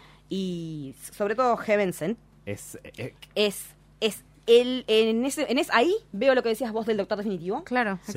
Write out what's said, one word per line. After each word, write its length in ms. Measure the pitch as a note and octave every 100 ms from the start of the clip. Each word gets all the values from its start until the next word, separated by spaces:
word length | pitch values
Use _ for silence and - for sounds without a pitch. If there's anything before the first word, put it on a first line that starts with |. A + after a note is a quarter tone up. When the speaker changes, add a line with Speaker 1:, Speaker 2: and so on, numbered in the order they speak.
| - - _
Speaker 1:
y 640 | F#3+ F#3+ F3 E3 D#3 C3+ -
s-, 120 | -
sobre 220 | - B3 A3
todo 200 | B3+ A3+
Heaven 360 | - G#3 F#3+
Sent. 240 | - D#3+ A#3 - - -
Speaker 2:
Es, 320 | G#2 - -
eh, 300 | - - B2 - - -
Speaker 1:
Es, 400 | G#3 G3 - - _ _
es 240 | A3 - - _ -
el, 360 | A#3 B3 B3+ -
en 360 | A3 A3 A3+ C4
ese, 260 | C#4+ D4
en 60 | B3+
es-, 100 | -
ahí 220 | A3+ C#4+ G#4+ -
veo 220 | G3 C4+ B3+
lo 60 |
que 60 | A3+
decías 220 | A3 A#3+
vos 140 | G#3+ A3
del 100 | A3
Doctor 200 | F#3+ G3+
Definitivo. 440 | G#3 F#3 E3+ A#3+
Speaker 3:
Claro, 360 | F4 B3 A3+ F#3+
Speaker 2:
Sí. 100 | -